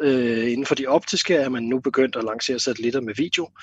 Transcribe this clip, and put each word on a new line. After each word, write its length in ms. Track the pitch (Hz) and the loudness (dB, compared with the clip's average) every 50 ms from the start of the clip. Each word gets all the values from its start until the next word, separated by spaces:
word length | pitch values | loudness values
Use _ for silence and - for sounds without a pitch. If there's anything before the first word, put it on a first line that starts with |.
| 151 | 2
øh, 500 | 139 135 127 123 117 117 113 113 120 120 | 2 4 4 4 2 2 2 0 0 0
inden 140 | 127 139 | 0 0
for 80 | - 147 | 0 -2
de 120 | 139 135 | -2 0
optiske, 480 | 131 139 165 - - - 175 - - 180 | 2 2 2 2 0 -2 -2 0 2 2
er 140 | 151 139 131 | 2 2 2
man 140 | 127 120 117 | 0 -2 -2
nu 180 | 117 127 131 | 0 -2 0
begyndt 360 | 127 135 117 131 131 123 - | 0 0 2 2 2 2 2
at 80 | 123 117 | -2 -4
lancere 340 | 110 110 - - - 131 120 | -4 -4 -4 -4 -4 -2 -2
satellitter 420 | - 135 117 113 113 120 123 135 | -2 -2 -2 -2 -2 -2 0 -2
med 140 | 123 110 104 | -2 -4 -2
video, 340 | 113 156 175 - 175 170 - _ - | -2 -2 -2 -2 -4 -4 -4 _ -18